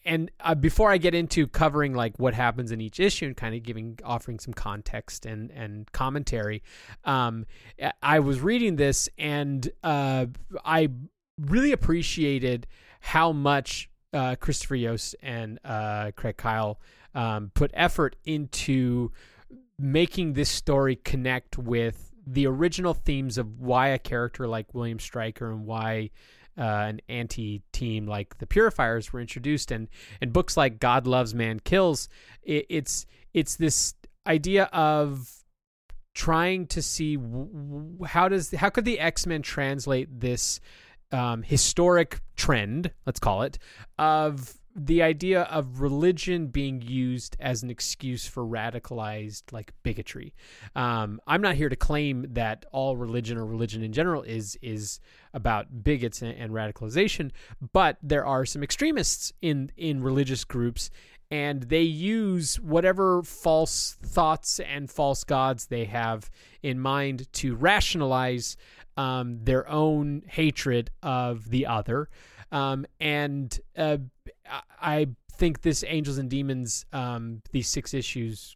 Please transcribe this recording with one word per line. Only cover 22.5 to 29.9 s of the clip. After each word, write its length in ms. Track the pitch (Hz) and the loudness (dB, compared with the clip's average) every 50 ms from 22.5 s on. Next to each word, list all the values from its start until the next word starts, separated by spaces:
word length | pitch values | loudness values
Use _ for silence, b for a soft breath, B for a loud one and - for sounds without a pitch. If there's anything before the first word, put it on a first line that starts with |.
| 131 139 170 180 160 185 180 175 151 | 2 2 2 2 2 0 0 0 0
themes 440 | - - 156 143 135 135 127 107 | 2 2 2 2 2 0 -2 -2
of 220 | 127 117 107 113 123 | -4 -4 -4 -6 -6
why 300 | 127 123 123 127 135 139 | 0 2 4 4 4 4
a 100 | 135 127 | 2 0
character 480 | - - 127 120 120 120 - - 131 | -2 -2 -2 -2 -2 -2 -4 -6 -6
like 260 | 113 113 110 110 - - | -4 -4 -4 -6 -8 -8
William 260 | 120 117 117 113 110 | -6 -6 -6 -6 -8
Stryker 500 | - - - 120 110 113 - - 120 113 | -10 -8 -6 -6 -6 -6 -6 -6 -8 -8
and 160 | 110 107 107 | -6 -8 -8
why, 440 | 110 113 113 110 110 113 110 110 107 b b b b b b b b - | -6 -6 -4 -2 -2 -2 -2 -4 -6 b b b b b b b b -8
uh, 60 | 175 | -4
an 400 | 123 107 107 104 104 107 107 - - - | -2 0 0 0 0 -2 -4 -8 -8 -8
anti-team 960 | 123 120 120 113 - 120 110 104 104 98 - _ - - 127 113 110 110 107 | -6 -6 -6 -6 -6 -6 -6 -6 -6 -8 -8 _ -6 -4 -2 -2 -2 -2 -2
like 320 | 104 104 101 101 - - | -4 -4 -4 -6 -8 -10
the 80 | - - | -10 -2
Purifiers 680 | - - 202 226 214 - - 123 113 117 113 110 - | 2 4 6 6 6 4 2 2 2 2 0 -2 -6
were 80 | - 120 | -8 -8
introduced. 520 | 120 - - 120 120 147 151 135 - - | -8 -8 -8 -6 -2 0 0 0 -2 -4
And, 160 | 123 110 110 - | -4 -6 -6 -8